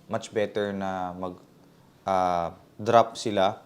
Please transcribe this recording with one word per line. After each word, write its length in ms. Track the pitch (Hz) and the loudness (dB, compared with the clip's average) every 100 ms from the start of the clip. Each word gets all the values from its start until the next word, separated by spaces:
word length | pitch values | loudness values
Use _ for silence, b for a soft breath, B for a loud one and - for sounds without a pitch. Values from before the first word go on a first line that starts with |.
| - | -8
much 240 | 107 - | -8 -4
better 400 | 113 104 107 104 | -2 -2 -2 -4
na 400 | 98 95 92 90 | -4 -6 -6 -8
mag, 240 | 90 92 90 - _ - _ _ _ | -8 -10 -12 -20 _ -20 _ _ _
ah, 500 | - 92 92 87 85 - - - | -2 2 2 0 -2 -8 -20 -8
drop 380 | 107 117 113 | 4 6 6
sila 480 | - 117 104 95 107 | 0 -2 2 2 0